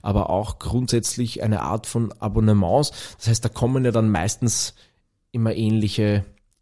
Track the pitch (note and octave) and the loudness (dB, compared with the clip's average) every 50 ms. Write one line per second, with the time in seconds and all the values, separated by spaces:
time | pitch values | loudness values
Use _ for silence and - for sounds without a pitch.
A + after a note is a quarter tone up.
0 | - - G2 - F2+ - E2 G2 G#2 - - - - - A2 B2+ B2+ - - A#2 | -4 -2 0 0 0 0 0 -2 -2 -4 -8 -8 -6 -4 -2 -2 0 0 0 0
1 | G#2 - - - B2 A#2 - - - A2 G#2+ E2+ A#1+ C2+ F#2+ A2 - - - A#2 | 0 -2 -4 -4 -4 -4 -4 -4 -2 0 0 0 0 -2 -4 -4 -6 -4 -4 -2
2 | A#2 G#2 - - - G#2+ G2 A2+ A2 G#2+ G#2 G2+ F#2 E2+ G2+ C#3 D3 - - - | -2 -2 -6 -6 -6 -2 0 4 4 6 6 4 4 4 2 2 2 0 -4 -12
3 | - - - - - A2+ A#2 A#2 - A2 - - B2 A#2+ C3 C3+ B2+ B2 A2 A#2 | -16 -18 -18 -4 0 0 0 0 -2 -6 -4 -2 -2 0 2 2 0 2 2 2
4 | A2 A2 G#2 E2+ E2 G#2+ - - B2+ A#2 - - - - - _ _ _ _ _ | 2 2 2 2 0 -2 -2 -2 -2 -2 -2 -2 -4 -6 -8 _ _ _ _ _
5 | _ _ _ _ _ _ - A#2+ A2+ A2 F#2+ F2 A2+ G#2+ A2 A2 G#2+ G2+ - - | _ _ _ _ _ _ -4 -2 -2 0 0 0 0 0 2 2 0 0 0 0
6 | G#2+ G#2 G#2 G#2 G2 - - _ _ _ _ _ | 0 2 2 0 -2 -4 -12 _ _ _ _ _